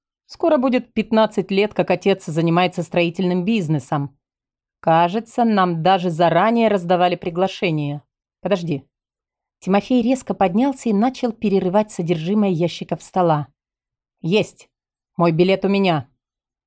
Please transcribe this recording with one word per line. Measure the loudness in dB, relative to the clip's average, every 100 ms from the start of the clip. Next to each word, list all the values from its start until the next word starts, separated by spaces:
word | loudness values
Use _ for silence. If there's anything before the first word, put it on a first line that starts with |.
| _ _ _
Скоро | -4 0 2
будет | 2 0 -2
пятнадцать | -6 0 2 2 0 -2
лет, | 0 0
как | -2 0
отец | 0 0 -2 -2
занимается | -2 2 2 0 -2
строительным | -4 -2 -2 0 -2 -2
бизнесом. | -2 -2 0 -2 -2 -6 -6 -12 _ _ _ _ _ _
Кажется, | 2 2 2 -2 -6 -2
нам | 0 2 0 0
даже | 0 2 0
заранее | 0 2 2 2 2 2
раздавали | 0 0 2 2 0
приглашение. | -4 -2 -4 -2 -4 -2 -4 -8 -14 _ _ _
Подожди». | -4 -4 -2 -8 -8 _ _ _ _ _ _ _
Тимофей | -2 -2 2 0
резко | 0 -2 -4
поднялся | -2 0 2 0 -2 -2
и |
начал | 0 0 -2 -6
перерывать | -4 0 0 2 0 -2
содержимое | -6 -4 -4 -2 0 0
ящиков | 0 -2 -4 -8 -10
стола. | -6 0 0 0 -4 _ _ _ _ _ _ _
Есть! | -2 0 -2 -8 _ _ _ _ _ 0
Мой | 0
билет | 2 2 2
у | 0
меня. | 0 0 0 -6 _ _ _ _ _